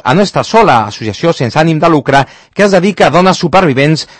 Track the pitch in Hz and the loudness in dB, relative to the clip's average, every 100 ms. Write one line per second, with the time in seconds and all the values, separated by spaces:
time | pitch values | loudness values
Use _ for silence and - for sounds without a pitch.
0 | - 160 196 147 - 226 190 120 104 - | -2 0 0 -2 0 2 2 2 0 -6
1 | 110 98 170 - 120 151 160 156 170 151 | -8 -4 -4 -2 -2 0 0 0 0 -2
2 | - 135 135 - _ - 202 185 180 180 | 0 0 0 -8 _ -2 0 2 0 0
3 | 170 160 190 175 165 180 175 127 147 156 | 0 2 2 0 0 0 2 0 0 0
4 | - | -4